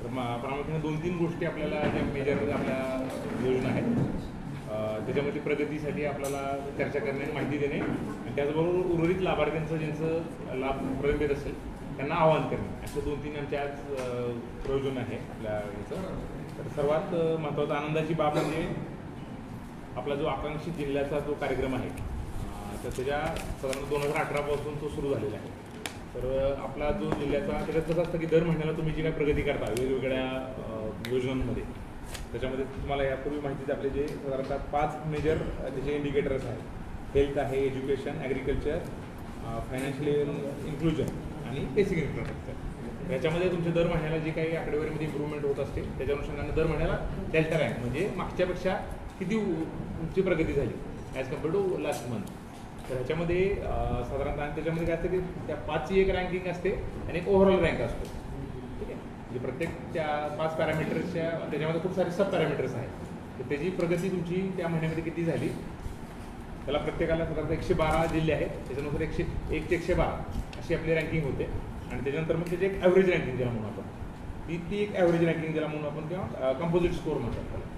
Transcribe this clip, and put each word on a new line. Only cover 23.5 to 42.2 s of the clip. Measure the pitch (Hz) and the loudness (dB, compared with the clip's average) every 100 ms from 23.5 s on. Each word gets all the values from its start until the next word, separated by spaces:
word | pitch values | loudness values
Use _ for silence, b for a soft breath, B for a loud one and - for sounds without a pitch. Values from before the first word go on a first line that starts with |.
| - 135 135 143 | -4 -2 -2 0
दोन | 147 | 0
हजार | 143 151 | 2 0
अठरा | - 143 | 0 0
पासून | 143 143 151 147 | 0 0 0 -4
तो | 151 | -4
सुरू | 156 143 | -2 0
झालेला | 131 107 104 | 0 0 -4
आहे. | - - - - - - - 123 | -8 -10 -12 -10 -10 -10 -10 -4
तर, | 127 135 135 139 | 0 2 2 0
अ, | |
आपला | 135 127 147 | -4 -2 0
जो | 147 156 | 0 0
जिल्ह्याचा, | 151 143 143 143 | 0 2 0 0
त्याच्यात | 151 156 156 | -2 0 0
कसं | 160 165 | 2 2
असतं | 165 170 | 2 0
की | 160 | 6
दर | 160 | 6
महिन्याला | 170 156 156 160 | 6 2 2 0
तुम्ही | 156 | 0
जी | 151 | 2
काही | 160 | 0
प्रगती | 143 147 147 | 2 4 4
करता | 143 135 113 110 | 4 2 2 0
वेगवेगळ्या, | 131 135 131 131 131 131 131 127 | 2 2 2 2 0 -2 -4 -6
अ, | 117 110 110 104 117 | -6 -4 -4 -6 0
योजनांमध्ये, | 127 127 131 120 104 95 - - - - - - | 0 2 0 0 -2 -4 -6 -8 -10 -8 -8 -6
त्याच्यामध्ये | 117 131 131 131 | -2 -2 -2 -4
तुम्हाला | - - 139 | -4 -2 2
यापूर्वी | 135 131 147 147 | 2 0 -2 -2
माहितीच | 143 127 139 | -2 -4 -2
आपले | 139 135 | 0 0
जे | 135 143 | 0 -2
साधारणतः | 135 139 135 131 139 | -2 -2 -2 -2 -2
पाच | - 147 151 156 156 | 0 0 0 0 -2
मेजर, | 151 147 160 | 0 2 2
अ, | - - | 0 -4
त्याचे | 131 135 131 147 | -4 -2 -2 0
इंडिकेटर्स | 147 143 135 131 120 | 2 2 2 0 -2
आहेत. | 113 - - - - - 139 | -6 -6 -8 -8 -8 0 4
हेल्थ | 143 143 | 4 4
आहे, | 131 135 135 | 2 2 2
एज्युकेशन, | 127 135 135 143 156 | 0 0 0 0 -4
ॲग्रिकल्चर, | 135 131 147 131 147 165 - - - - - - 117 | -2 -2 0 0 2 0 -2 -8 -10 -10 -10 -8 -6
अ, | 117 113 | -4 -4
फायनान्शियल | 127 135 135 147 147 147 - - - - | -2 -2 0 2 2 2 0 -4 -6 -6
इन्क्लुजन | 156 160 151 123 - - - 117 | 0 2 2 0 -2 -6 -6 -6
आणि | 131 | -4
बेसिक | - - 196 175 | 0 2 4 4
इन्फ्रास्ट्रक्चर. | 139 120 | 0 -2